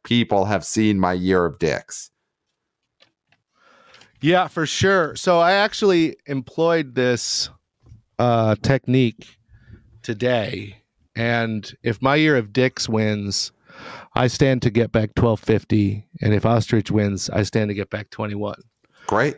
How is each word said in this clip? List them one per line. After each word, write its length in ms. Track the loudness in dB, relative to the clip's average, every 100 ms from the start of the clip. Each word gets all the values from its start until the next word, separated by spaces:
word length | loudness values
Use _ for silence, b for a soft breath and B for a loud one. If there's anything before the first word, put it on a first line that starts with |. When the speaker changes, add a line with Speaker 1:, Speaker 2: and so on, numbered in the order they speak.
Speaker 1:
people 420 | -2 0 2 2 2
have 200 | 0 -2
seen 340 | 0 2 2
My 140 | 0
Year 320 | 0 2 2 2
of 140 | 0
Dicks. 500 | -2 -2 -6 -16 -16 _ _ _ _ _ _ _ _ _ _ _ _ _ _ b b b b b b b
Speaker 2:
Yeah, 260 | 2 2 2
for 180 | -2 -4
sure. 500 | 0 2 2 0 -2
So 240 | 2 4
I 120 | 4
actually 640 | 4 0 0 2 2 2 -2 -8
employed 720 | -8 -6 -2 0 0 -2 -2
this, 540 | 0 0 -4 -6 -8 -12 _ _ _ -20 _ -2
uh, 380 | 2 2 2 0
technique 760 | 0 0 2 2 2 -2 -14 _ _ b b b b _
today, 760 | -10 -4 -2 -2 -4 -8 -12 -18 _ _ _ -6
and 560 | -2 -2 -2 -6 -10 -8
if 180 | -6 -2
My 140 | 0 2
Year 200 | 2 2
of 160 | 0
Dicks 380 | 0 0 -2 -4
wins, 640 | -2 0 -2 -4 -6 -8 -12 B B B B B -2
I 100 | 0
stand 380 | 2 2 2
to 80 | 0
get 200 | 0 0
back 220 | 0 -2
twelve 260 | 0 0 0
fifty, 680 | 0 0 0 0 0 -2 -10 -6
and 120 | 0
if 120 | 2 2
Ostrich 440 | 2 2 0 0
wins, 400 | 0 0 -2 -4
I 140 | -2
stand 260 | -2 -2 -2
to 60 | -4
get 160 | -8
back 180 | -10 -12
twenty-one. 500 | -10 -8 -6 -8 -10 _ _ _ b -2
Speaker 1:
Great. 320 | 0 0